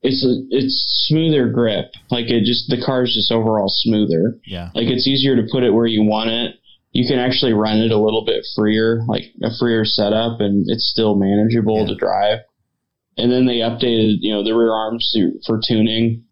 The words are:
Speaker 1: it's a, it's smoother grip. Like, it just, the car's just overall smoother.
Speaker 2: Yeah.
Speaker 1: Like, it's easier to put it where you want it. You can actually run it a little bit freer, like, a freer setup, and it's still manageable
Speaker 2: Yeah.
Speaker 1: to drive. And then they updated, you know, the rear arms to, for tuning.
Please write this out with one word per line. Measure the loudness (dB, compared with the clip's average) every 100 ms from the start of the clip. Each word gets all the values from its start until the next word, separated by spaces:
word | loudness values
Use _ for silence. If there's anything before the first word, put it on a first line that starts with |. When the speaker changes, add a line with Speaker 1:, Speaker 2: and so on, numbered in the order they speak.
Speaker 1:
it's | -2 0
a, | 0 0 -2
it's | -2 -2 -4 -4 -4 0
smoother | 0 2 2 0
grip. | 0 0 0 -6 -14 _
Like, | -4 0
it | 0
just, | 2 -2 -2
the | -4
car's | -2 0 0
just | 0 0
overall | 0 2 0 0
smoother. | 0 0 2 2 2 0 -4
Speaker 2:
Yeah. | -12 -12 -8
Speaker 1:
Like, | -4 -2
it's | 0 0
easier | 0 2 2
to | 0
put | 0
it | 2
where | 2 2
you | 2
want | 2 0 -2
it. | -2 -4 -8 _ _ _
You | -2 0
can | 0
actually | 0 0 0
run | 2 2 2
it | 2
a | 2
little | 2 0 -2
bit | -4 -4
freer, | -2 0 2 2 0 -2
like, | -4 -6 -8
a | -8 -2
freer | 0 0 0
setup, | 0 0 0 -2 -2
and | 0 0 0
it's | -2 -4
still | 0 0 2
manageable | 2 2 2 2 0 0
Speaker 2:
Yeah. | -2
Speaker 1:
to |
drive. | -2 -2 0 0 -2 -6 _ _ _ _ _ _ -2
And | 0
then | 2 2
they | 2
updated, | -2 -2 0 2 2 2
you | 0
know, | -2
the | 0
rear | 2 2
arms | 2 -2 -4 -2
to, | 0 0 -2 -4
for | -4 0
tuning. | 0 0 2 0 -2 -10